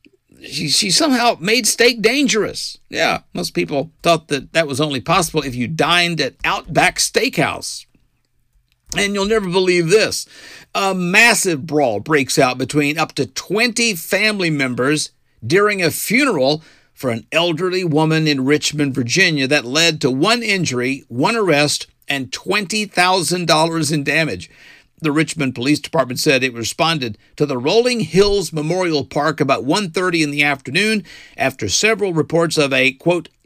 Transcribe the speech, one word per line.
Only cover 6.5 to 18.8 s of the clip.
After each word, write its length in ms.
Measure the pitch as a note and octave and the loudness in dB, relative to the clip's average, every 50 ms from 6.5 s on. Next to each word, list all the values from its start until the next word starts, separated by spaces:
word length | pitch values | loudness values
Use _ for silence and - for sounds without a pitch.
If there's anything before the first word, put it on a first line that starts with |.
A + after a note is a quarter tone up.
| F#3 G#3 - - D#3 D3 D#3+ F3+ - - | -2 -2 -4 -2 0 2 2 2 2 0
Steakhouse. 880 | - - - - A3 C4+ - F3+ C3+ G2+ - - - - - - - _ _ _ _ _ _ _ _ _ _ _ _ _ _ _ _ _ _ _ _ - - | -4 0 0 0 0 0 0 0 0 0 -2 -6 -10 -12 -12 -12 -16 _ _ _ _ _ _ _ _ _ _ _ _ _ _ _ _ _ _ _ _ -8 -2
And 180 | - G3+ G3 G3+ | -2 -2 0 0
you'll 120 | G3+ G3 | -2 0
never 240 | G3+ A3+ A3 G3 F3+ | 0 0 0 0 0
believe 400 | E3+ F#3+ F#3 F#3 F3+ F3 E3+ D#3+ | 0 0 2 2 2 2 2 4
this. 360 | G3 A3 F#3+ A#2+ - - - - - - - - - - - _ - | 4 4 4 2 -2 -6 -8 -12 -16 -20 -20 -20 -20 -20 -20 _ -4
A 180 | G3+ G3 F#3+ F#3+ | -2 -2 0 0
massive 720 | F#3 F3+ F3 F#3+ G#3+ A#3 A#3 A3 - - F#3+ E3 C3+ B2+ | -2 -2 2 4 6 6 6 4 4 0 -2 -2 -2 -4
brawl 320 | - C#3 D3+ C#3+ A#2+ G#2 G2 | -2 0 2 2 2 0 -2
breaks 400 | G#2 - D#3 D3 C3+ - - D#3 | -2 0 0 0 0 0 2 2
out 180 | C3+ B2+ B2+ | 2 2 2
between 420 | B2+ C3 A#2 - D3+ D3 C#3+ D3+ D#3+ | -2 -6 -2 0 0 0 0 0 -2
up 160 | D#3 - - | -4 -4 -2
to 120 | - C3 | -4 -4
twenty 680 | - - - - - F3 G#3+ A#3+ B3 - - A#3 A#3 G3+ | -4 -6 -12 -6 -4 -2 0 0 0 0 0 0 0 -2
family 520 | D#3+ - - G3+ F#3+ G#3+ G#3+ G#3+ G3 F3+ E3 | -4 -4 -2 -2 0 0 0 0 0 0 0
members 640 | D#3 C#3 C3+ B2+ B2 A#2+ B2 C#3 D3+ D3+ - - - _ _ _ _ _ - | 0 0 -2 -2 -2 0 0 0 0 -2 -4 -8 -10 _ _ _ _ _ -4
during 380 | A2+ D#3+ G3 G#3 G#3 G#3 F#3+ | 0 2 2 4 2 2 0
a 80 | F3 D3+ | 0 -2
funeral 720 | - - - - F#3+ C4 D4 C4+ G3+ C#3+ B2+ C#3 D3+ D#3 - - - _ _ _ _ | -2 -2 -4 -2 0 2 2 2 2 2 2 2 0 0 -4 -14 -20 _ _ _ _
for 160 | - - B2+ | -6 -4 -4
an 160 | A2+ A2+ - _ | -4 -4 -8 _
elderly 500 | C#3+ D#3+ E3+ F3 E3 D3+ F3+ F#3 F3+ F#3 | -2 0 0 0 0 0 -2 -2 -2 -2
woman 460 | F#3 E3 C#3+ D#3 D#3 D#3 D#3+ D#3+ D#3 D3+ | -2 0 2 2 2 2 2 2 2 0
in 160 | D3 C3+ B2+ | 0 0 2
Richmond, 500 | C3+ D3+ D3 - - D3 D3 | 2 2 2 0 -4 -2 -2